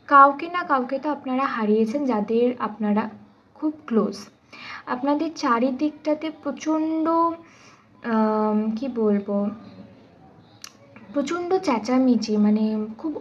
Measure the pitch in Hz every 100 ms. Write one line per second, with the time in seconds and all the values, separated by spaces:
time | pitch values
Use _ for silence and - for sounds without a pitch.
0 | - 285 277 277 339 349 349 269 247 269
1 | 302 285 262 254 269 226 208 220 220 294
2 | 269 214 208 226 247 247 214 208 208 208
3 | 226 - - _ _ - - - - 226
4 | 196 - - _ _ - - - - 247
5 | 277 294 320 - 285 233 262 254 302 -
6 | 302 302 320 302 285 277 311 311 311 320
7 | 320 330 330 330 - - - - _ _
8 | 240 220 220 214 214 214 220 220 269 233
9 | 214 202 208 202 202 - - - - -
10 | - - - - - - - - - -
11 | - 285 277 349 - 381 302 226 220 254
12 | 262 226 214 208 208 214 220 220 214 -
13 | 311 302